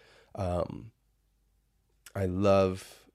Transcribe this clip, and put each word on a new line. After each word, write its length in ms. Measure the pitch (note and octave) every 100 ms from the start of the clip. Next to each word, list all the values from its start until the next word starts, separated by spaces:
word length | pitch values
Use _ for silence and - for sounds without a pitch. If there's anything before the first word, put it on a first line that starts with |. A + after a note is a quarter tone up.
| _ _ _
Um, 580 | - F2+ F2 - - A2+ _ _ _ _ _ _ _ _ _ _ _ -
I 120 | G2+ F#2
love, 840 | F#2 G2+ G2 F#2+ F#2+ - - _